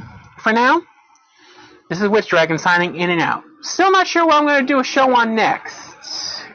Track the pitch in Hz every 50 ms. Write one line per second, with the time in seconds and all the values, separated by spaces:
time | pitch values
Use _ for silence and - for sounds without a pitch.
0 | - - - - - - - - - 226 220 233 247 262 311 339 - _ _ _
1 | _ _ _ _ _ _ _ _ _ - - - - - - - _ _ 160 180
2 | 208 202 214 214 196 - 180 165 165 160 160 156 - 185 175 175 175 175 131 175
3 | 175 180 175 165 139 - - - - - - _ - - - - 359 392 381 381
4 | 359 - - 339 330 320 294 294 294 294 294 277 262 269 285 262 - - - 277
5 | 269 262 247 240 233 226 226 220 202 - 202 - - - - - - - - -
6 | - - - - - - - - - -